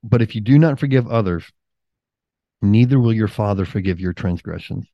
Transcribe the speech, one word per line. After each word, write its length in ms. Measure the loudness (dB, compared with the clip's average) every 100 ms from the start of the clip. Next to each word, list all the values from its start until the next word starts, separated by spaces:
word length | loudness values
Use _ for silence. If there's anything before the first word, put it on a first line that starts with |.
"But 180 | 0 0
if 140 | 0 -4
you 60 |
do 160 | 2 4
not 220 | 4 0
forgive 260 | 0 0 0
others, 440 | -2 0 -4 -8 _ _ _ _ _ _ _ _ _ _ _
neither 360 | 2 4 4 4
will 140 | 2
your 160 | 0 -2
Father 380 | -2 -2 -2 -4
forgive 340 | -4 -4 -4
your 140 | -6
transgressions." 760 | -4 -4 -4 -8 -12 -10 -12 -12